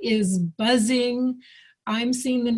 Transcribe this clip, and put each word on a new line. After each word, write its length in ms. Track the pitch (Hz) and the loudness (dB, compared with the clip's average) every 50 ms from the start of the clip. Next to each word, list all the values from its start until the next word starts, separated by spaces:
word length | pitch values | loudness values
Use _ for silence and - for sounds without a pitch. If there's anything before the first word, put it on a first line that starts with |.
is 380 | - 233 220 214 202 185 190 185 | -2 0 2 2 2 0 0 0
buzzing." 1000 | 175 170 - - 214 233 247 247 208 226 254 247 240 247 240 247 254 254 254 254 - - - - - - _ _ _ | -2 -2 -4 -2 0 2 4 4 2 2 2 2 0 0 0 0 0 -2 -2 -4 -10 -20 -20 -20 -20 -20 _ _ _
I'm 280 | - 220 226 240 247 247 | -4 -4 -2 0 -2 -2
seeing 300 | 247 - 262 254 247 240 | -2 -2 -2 0 0 0
the 60 | 240 233 | 0 0